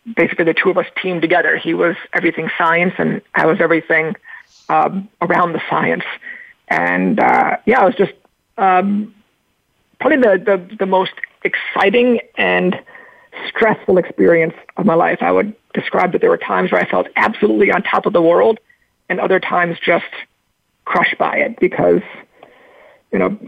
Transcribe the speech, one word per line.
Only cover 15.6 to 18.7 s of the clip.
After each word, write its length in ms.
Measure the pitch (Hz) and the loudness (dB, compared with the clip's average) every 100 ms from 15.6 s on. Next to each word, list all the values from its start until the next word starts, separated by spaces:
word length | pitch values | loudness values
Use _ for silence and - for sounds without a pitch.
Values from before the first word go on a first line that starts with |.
| _ | _
describe 380 | - - 190 185 | -8 -4 -2 0
that 80 | 180 | 2
there 80 | 180 | 2
were 80 | 90 | 0
times 340 | - 101 185 | 0 -2 0
where 100 | - | 0
I 80 | - | 0
felt 180 | - 180 - | -2 -2 -2
absolutely 560 | 208 220 208 214 202 | -2 0 0 2 2
on 120 | 185 | 0
top 220 | - 196 196 | 0 -2 0
of 80 | |
the 80 | 190 | 2
world 380 | 165 175 214 220 _ | 4 4 4 0 _